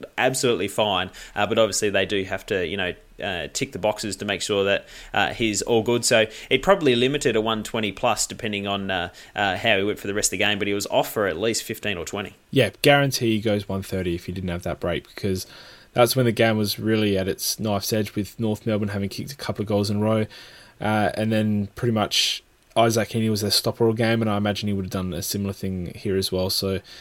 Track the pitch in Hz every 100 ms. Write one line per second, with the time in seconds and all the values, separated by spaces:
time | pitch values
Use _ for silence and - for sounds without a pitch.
0 | - - 127 135 123 95 98 - 107 92
1 | 92 - - - 101 113 110 - 107 98
2 | 95 101 92 98 - 98 82 98 90 -
3 | - - 101 87 73 - 135 87 107 104
4 | 107 - 104 95 - 101 98 98 - -
5 | - - 80 - 113 101 - 117 110 120
6 | - 117 110 - - 127 185 190 147 120
7 | 127 147 131 110 110 110 104 117 104 95
8 | 123 104 - 98 110 101 101 101 98 92
9 | 87 - - - 101 95 113 98 101 90
10 | 101 101 - 98 104 101 101 101 - 127
11 | - 113 98 80 113 107 - 113 107 90
12 | 80 101 95 - - 135 104 - 151 143
13 | 139 - 117 110 110 104 101 98 - 95
14 | 90 85 - 92 92 87 87 76 90 78
15 | - - 101 92 - - - - - 127
16 | 120 131 120 107 113 107 104 - 107 110
17 | 107 95 95 - - - 107 101 - 110
18 | 104 107 98 - 110 107 117 107 104 101
19 | 98 - - - - 104 107 101 104 104
20 | 107 110 107 - - - - - 104 107
21 | 101 - 110 110 107 104 101 - 120 110
22 | 101 - - - _ _ _ 113 117 110
23 | 101 117 110 104 104 - 117 - 117 110
24 | 113 113 110 101 104 101 104 98 92 98
25 | 92 78 - 101 98 - 95 92 87 -
26 | 104 95 95 92 92 - 98 92 - -